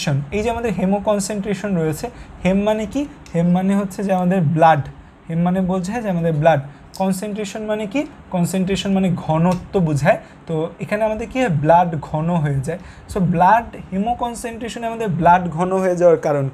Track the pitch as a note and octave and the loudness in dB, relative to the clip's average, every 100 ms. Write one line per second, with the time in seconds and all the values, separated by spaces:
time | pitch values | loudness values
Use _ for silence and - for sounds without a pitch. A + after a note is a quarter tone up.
0 | D#3+ C#3 C#3 G3+ A3+ A#3 A#3 F#3 F#3 G3+ | -2 -2 -2 -4 -2 -2 -4 -2 0 0
1 | G3 G3+ G3+ G#3 G#3+ F#3+ G#3 F3 D#3+ D3+ | 0 0 -2 -4 -4 -4 -2 0 0 -2
2 | A#3+ - - - F#3 G3 G#3 A3 G#3+ C4+ | -8 -12 -20 -4 0 2 2 0 -2 -4
3 | D4 - - E3+ F3 F3+ F#3+ G3 G3 G3+ | -6 -10 -6 0 2 2 2 0 -2 -4
4 | G3 F#3 F3+ F#3+ D3 D#3+ D#3+ D3+ - - | -2 0 2 2 2 4 6 4 0 -12
5 | - - - E3 F3 F#3 F3+ F#3+ F3+ A#3+ | -20 -20 -6 -2 0 0 0 -2 -4 -6
6 | G#3+ F3 E3 D3+ D#3+ D3 - - - - | -4 0 0 2 4 2 -2 -16 -16 -4
7 | F#3+ F#3+ G#3+ G#3 G3+ A3 G#3+ G#3+ G#3 C4+ | -2 -2 -4 -6 -6 -6 -4 -4 -2 -4
8 | D#4 - - F3+ E3+ F#3+ F#3 F#3+ G3+ F#3+ | -4 -10 -6 -2 0 0 0 0 0 2
9 | F#3+ C3+ - D#3 F3+ F3 - G3 D#3+ C#3+ | 2 0 0 2 2 0 -2 0 2 2
10 | D#3+ A#3 - - - D#3+ E3+ - - G#3 | 2 0 -2 -18 -6 -4 -4 -8 -6 -2
11 | A3 G#3+ A#3 C4 B3 C#3 D3+ E3+ F3 D#3+ | -2 -2 -4 -2 0 2 4 4 4 -4
12 | - D#3 E3 F3 D3 C#3 C3 F3 - - | -6 -4 -2 0 0 -2 -4 -8 -12 -20
13 | - G#3+ E3+ E3+ F3+ A3+ A3+ A3 - F#3 | -8 -2 0 4 4 4 2 -14 -8 -4
14 | A3 A#3+ A#3+ A#3 A#3 A3+ A#3 A#3 A3+ A3+ | -2 -2 -6 -6 -10 -8 -10 -6 -6 -4
15 | A3 E3 E3+ F3+ F3 D3+ F#3 F#3+ F#3 F3 | -2 2 6 6 4 -2 0 0 0 4
16 | F3 D#3 D#3+ C#3+ C3+ | 6 6 2 0 -2